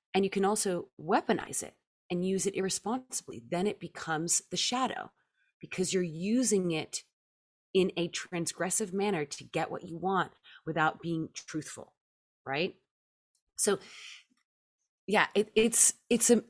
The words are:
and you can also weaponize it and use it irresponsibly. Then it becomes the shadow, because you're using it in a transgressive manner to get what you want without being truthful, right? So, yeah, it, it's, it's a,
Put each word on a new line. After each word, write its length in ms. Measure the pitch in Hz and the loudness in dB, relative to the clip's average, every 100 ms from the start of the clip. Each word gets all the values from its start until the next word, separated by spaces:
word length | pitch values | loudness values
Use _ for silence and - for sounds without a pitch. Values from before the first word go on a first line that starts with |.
| _ 190 | _ 0
and 80 | |
you 80 | 196 | 2
can 120 | 196 | 2
also 440 | 196 214 208 175 - - | 2 2 0 -2 -4 -8
weaponize 640 | 151 240 - 208 - - | 0 2 2 -2 -2 -6
it 140 | - - _ _ - | -6 -12 _ _ -6
and 160 | 175 185 | -2 0
use 220 | 190 190 | 0 0
it 80 | - | -2
irresponsibly. 880 | 190 - 202 240 254 - - - 117 | -2 -2 -2 -4 -4 -8 -8 -14 -6
Then 200 | 175 208 | -2 -2
it 120 | - | -4
becomes 640 | 170 - - 156 165 - - | -10 -10 -4 -2 0 0 0
the 80 | 180 | -2
shadow, 540 | - 247 262 - - _ _ _ _ _ | -2 0 -2 -4 -10 _ _ _ _ _
because 320 | - - 185 | -10 -4 -2
you're 80 | 190 | 0
using 720 | 180 156 190 240 254 202 180 | -2 -4 0 2 4 2 2
it 320 | 160 135 - - _ _ _ _ _ _ | 0 -4 -8 -12 _ _ _ _ _ _
in 180 | 190 185 - | 2 2 2
a 140 | 175 | -4
transgressive 840 | - - 175 165 - 175 - 214 | -4 -6 -4 -4 -4 -2 0 -2
manner 320 | 190 202 175 147 | 0 0 0 -2
to 180 | - | -8
get 260 | 127 160 160 | -6 -4 -4
what 180 | - 175 | -6 -10
you 100 | 165 | -6
want 340 | 180 190 160 - - - - | 0 0 0 -6 -20 -14 -6
without 360 | 160 156 - | 0 0 0
being 280 | 170 165 156 - | -4 -4 -4 -10
truthful, 580 | - 156 147 - - _ _ _ _ _ - | -10 -10 -8 -12 -16 _ _ _ _ _ -6
right? 280 | 139 180 - _ _ _ _ _ _ _ - | -2 -2 -6 _ _ _ _ _ _ _ -2
So, 200 | - 392 - - - - - _ _ _ _ _ _ _ - | 0 0 -4 -18 -18 -18 -20 _ _ _ _ _ _ _ 0
yeah, 220 | 196 160 202 | 2 4 2
it, 160 | 214 | 2
it's, 400 | - 226 233 - - - | 2 4 4 4 2 0
it's 220 | 240 - | 2 6
a, 120 | 240 - | 4 4